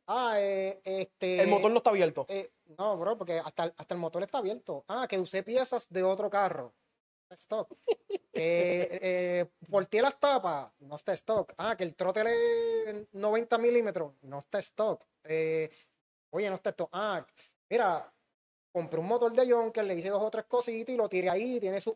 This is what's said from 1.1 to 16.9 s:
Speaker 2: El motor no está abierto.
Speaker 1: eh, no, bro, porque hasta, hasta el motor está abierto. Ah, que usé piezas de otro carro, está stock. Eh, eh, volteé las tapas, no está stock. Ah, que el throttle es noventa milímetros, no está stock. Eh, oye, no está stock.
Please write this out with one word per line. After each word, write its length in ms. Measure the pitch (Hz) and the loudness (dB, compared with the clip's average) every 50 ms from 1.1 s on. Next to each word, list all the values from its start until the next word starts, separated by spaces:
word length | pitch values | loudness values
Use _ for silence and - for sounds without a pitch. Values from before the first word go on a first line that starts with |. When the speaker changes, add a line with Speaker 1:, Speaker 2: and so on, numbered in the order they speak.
| _ _ - 185 185 180 | _ _ -2 0 2 4
Speaker 2:
El 80 | 190 196 | 4 6
motor 220 | 208 202 185 220 | 6 6 6 6
no 80 | 226 240 | 4 6
está 120 | - 240 | 6 4
abierto. 360 | 214 196 180 160 151 - - - | 6 6 4 2 2 0 -4 -4
Speaker 1:
eh, 220 | 196 196 190 160 - _ _ _ 156 | -6 -6 -8 -8 -14 _ _ _ -10
no, 220 | 156 190 214 202 175 | -4 -2 -2 -2 -2
bro, 180 | 165 190 233 | -2 -2 -2
porque 220 | 220 190 170 170 165 | -2 -4 -4 -4 -4
hasta, 340 | 160 156 - - 170 170 170 | -4 -4 -4 -4 -4 -4 -4
hasta 200 | - 156 - 180 | -8 -10 -8 -6
el 60 | 175 | -4
motor 220 | 170 160 160 175 190 | -4 -4 -4 -4 -6
está 140 | 196 - 277 | -4 -4 -4
abierto. 460 | 226 190 214 240 - - 165 139 - - | -2 -4 -4 -6 -8 -8 -10 -8 -8 -6
Ah, 180 | 196 240 262 - | -6 -4 -4 -2
que 100 | - 190 | -2 -2
usé 240 | 185 - - 190 196 | -2 -2 -4 -6 -4
piezas 440 | - 233 254 254 247 - 240 - - | 0 0 0 0 0 -2 -4 -4 -4
de 140 | 170 185 185 | -2 0 2
otro 260 | 185 190 190 208 202 | 2 2 0 -2 0
carro, 460 | 202 202 202 185 165 143 131 120 - _ _ _ _ _ _ _ _ _ _ | 2 2 2 2 0 -4 -8 -12 -16 _ _ _ _ _ _ _ _ _ _
está 80 | _ 180 | _ -20
stock. 380 | - - - 214 220 196 - - - _ - 466 - _ - 403 359 - _ - | -20 -10 -6 -6 -4 -4 -6 -10 -6 _ -2 -2 -2 _ -6 -8 -8 -8 _ -4
Eh, 680 | - 160 165 170 170 175 175 175 175 175 - - 185 190 | -2 0 2 2 2 4 2 2 2 0 -2 -4 -4 -2
eh, 440 | 185 180 180 180 180 175 180 175 170 _ _ - 160 | -2 0 0 0 0 0 0 -2 -4 _ _ -8 -2
volteé 320 | 175 202 185 - - 214 | 0 0 0 2 2 2
las 180 | 240 277 262 - | 2 2 2 2
tapas, 520 | - 285 277 254 - 175 160 143 131 127 _ _ | 2 2 4 2 2 0 -2 -4 -4 -8 _ _
no 160 | 143 139 147 | -16 -14 -14
está 180 | 147 - - 190 | -8 -4 -4 -4
stock. 380 | 160 - - 220 214 185 - - - | -4 -2 -2 0 0 -2 -2 -6 -6
Ah, 180 | 170 214 226 | -4 -4 -2
que 80 | - 185 | -2 -4
el 100 | 170 151 | -6 -4
throttle 360 | - 185 180 185 214 220 226 233 233 233 240 233 233 233 233 226 226 220 | -2 -2 -2 0 0 0 2 2 2 2 2 2 2 0 0 -2 -2 -2
es 200 | 214 208 208 214 - - | -4 -6 -10 -12 -12 -8
noventa 460 | 196 202 214 208 226 233 226 240 233 | -4 -2 0 0 0 0 2 2 2
milímetros, 540 | 226 240 240 240 226 208 180 180 160 143 139 _ - | 4 4 4 4 2 0 -2 -4 -6 -6 -8 _ -16
no 160 | 135 139 143 | -14 -12 -12
está 200 | 143 _ - 202 | -8 _ -6 -6
stock. 440 | - - - - 214 220 170 - _ _ _ _ - | -6 -6 -4 -2 0 0 -2 -2 _ _ _ _ -8
Eh, 460 | 156 160 160 160 160 160 160 156 156 - - _ _ _ _ _ _ _ _ _ _ | -4 -2 0 0 0 0 -2 -2 -4 -8 -14 _ _ _ _ _ _ _ _ _ _
oye, 180 | - 170 208 202 | -6 -4 -4 -4
no 60 | 190 | -4
está 160 | 180 - - | -4 -4 -4
stock. 180 | - - 175 156 | -4 -4 -6 -6